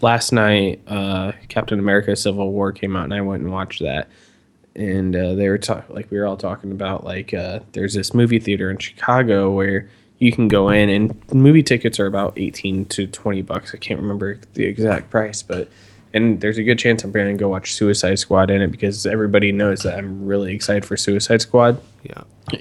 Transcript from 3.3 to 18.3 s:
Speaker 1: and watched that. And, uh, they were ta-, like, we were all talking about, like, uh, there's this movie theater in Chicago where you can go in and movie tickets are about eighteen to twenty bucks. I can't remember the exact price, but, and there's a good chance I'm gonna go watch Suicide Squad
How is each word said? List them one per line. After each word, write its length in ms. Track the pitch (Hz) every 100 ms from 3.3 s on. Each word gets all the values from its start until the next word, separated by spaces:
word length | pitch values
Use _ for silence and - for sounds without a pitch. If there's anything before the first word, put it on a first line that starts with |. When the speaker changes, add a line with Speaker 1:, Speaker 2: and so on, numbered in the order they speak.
| 80
Speaker 1:
and 100 | 82
watched 300 | 92 92 -
that. 260 | 78 71 - _ _ _ _ _ _ -
And, 400 | 104 95 92 90
uh, 180 | 92
they 160 | 95 101
were 80 | 101
ta-, 260 | 104 104 -
like, 220 | 98 -
we 80 | 101
were 80 | 101
all 100 | 95
talking 340 | 92 101 98
about, 320 | 98 95 95
like, 300 | 85 95 95
uh, 280 | 92 90 95 -
there's 240 | 92 95 101
this 180 | 95
movie 260 | 120 120 113
theater 300 | 104 98 95
in 80 | 98
Chicago 720 | - - - 127 117 98 95
where 380 | 98 98 98 - - _ _
you 140 | 123
can 160 | 117 107
go 220 | 104 98
in 200 | 104 104
and 240 | 101 110 - -
movie 280 | 131 139 156
tickets 380 | 143 120 117 107
are 60 | 98
about 260 | 98 101 -
eighteen 480 | 95 - 98 95 98
to 200 | - 95
twenty 360 | - 107 95
bucks. 320 | 92 87 -
I 40 | -
can't 220 | - 78
remember 400 | 101 101 95 101 -
the 100 | -
exact 460 | 98 101 110 90 -
price, 320 | 110 107 104
but, 240 | - 90 - - - - _
and 260 | 110 113 95
there's 180 | 107 110
a 60 |
good 160 | 110 117
chance 240 | 120 110
I'm 80 | 98
gonna 220 | 104 101
go 160 | 101 101
watch 240 | 92 -
Suicide 440 | - 104 98 90 98
Squad 320 | -